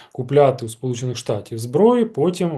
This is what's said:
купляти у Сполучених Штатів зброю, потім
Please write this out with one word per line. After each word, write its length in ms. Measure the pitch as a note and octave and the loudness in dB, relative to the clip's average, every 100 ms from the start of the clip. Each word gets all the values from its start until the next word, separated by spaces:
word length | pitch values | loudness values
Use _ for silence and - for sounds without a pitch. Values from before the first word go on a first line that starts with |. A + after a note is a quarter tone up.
| - | -16
купляти 540 | - B2+ C#3+ C#3 B2+ A2+ | -12 0 4 4 2 -6
у 20 | |
Сполучених 480 | - C3 A#2+ B2+ A#2 | -8 -8 -6 -6 -6
Штатів 420 | - G#2+ - A2+ | -6 -6 -6 -10
зброю, 500 | A#2+ D3 A3 B3 A3+ | -4 2 4 4 0
потім 400 | A3 E3 F3+ F3 | 0 -2 0 -4